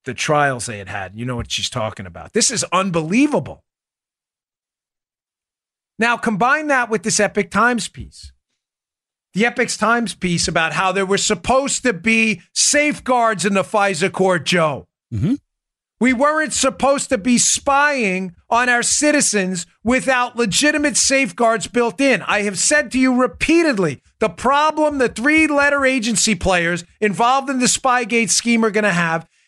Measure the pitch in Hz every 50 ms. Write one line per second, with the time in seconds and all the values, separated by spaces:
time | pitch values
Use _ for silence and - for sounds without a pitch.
0 | - - - - - - 151 147 143 139 131 117 - 123 110 101 98 95 101 101
1 | 95 90 98 110 120 127 123 117 113 - - - 101 - - 123 107 107 - -
2 | 98 90 85 90 80 - - 220 - - 247 185 - - 170 185 190 196 170 170
3 | 156 160 196 247 294 302 277 185 123 98 76 - _ _ _ _ _ _ _ _
4 | _ _ _ _ _ _ _ _ _ _ _ _ _ _ _ _ _ _ _ _
5 | _ _ _ _ _ _ _ _ _ _ _ _ _ _ _ _ _ _ _ -
6 | 226 240 240 226 - 233 220 170 233 254 285 311 311 294 277 254 240 208 226 208
7 | - 220 - - 208 190 - 208 196 - - 202 226 247 247 220 - - - -
8 | - - - - - - - _ _ _ _ _ _ _ _ _ _ _ _ _
9 | _ _ _ _ _ _ - 185 226 240 240 247 240 226 - - 214 220 233 240
10 | 233 196 - - - 180 170 170 - 190 165 175 160 160 147 175 190 185 185 196
11 | 196 185 196 190 - - 214 - - - 247 269 277 269 - - - 247 214 165
12 | 170 226 226 226 226 220 202 175 - _ - - - - - 294 294 302 - -
13 | - 247 254 240 233 226 214 170 160 208 202 196 180 - - 208 202 202 190 147
14 | 185 180 - - 190 190 180 170 - - 175 175 160 156 139 107 - _ _ _
15 | _ - 120 98 110 190 277 - _ _ _ _ _ _ _ _ _ _ _ -
16 | 220 254 262 220 285 294 311 311 311 254 - - - 269 262 - 254 277 277 277
17 | - - 269 214 180 254 240 233 - - - - - 285 269 277 294 294 285 262
18 | 226 190 185 185 190 180 175 _ _ - 226 233 247 247 240 240 233 - - -
19 | 285 302 294 285 - - 208 208 185 185 185 175 - _ _ _ - 220 254 262
20 | 170 254 262 247 247 240 240 226 233 202 165 - 285 302 302 302 294 294 - -
21 | - - 269 269 269 190 - - 233 226 226 226 - - - 240 240 233 - -
22 | 277 269 233 175 - - 185 208 202 208 190 180 - - 302 302 294 202 - 262
23 | 262 262 254 247 254 240 - - - - 320 339 330 311 247 196 180 151 127 -
24 | _ _ _ - 220 214 - - - 247 277 285 302 311 302 311 302 302 294 269
25 | 247 220 175 214 226 294 311 311 320 302 294 285 285 285 285 285 269 254 262 262
26 | 208 240 220 - - 226 208 175 - 190 185 175 170 170 175 170 175 _ _ -
27 | 214 208 185 151 233 240 262 277 254 277 269 254 254 185 - - - 262 247 247
28 | 247 196 240 233 226 180 - - - 240 233 226 226 220 190 214 214 208 170 175
29 | 170 165 165 165 165 _ _ _ _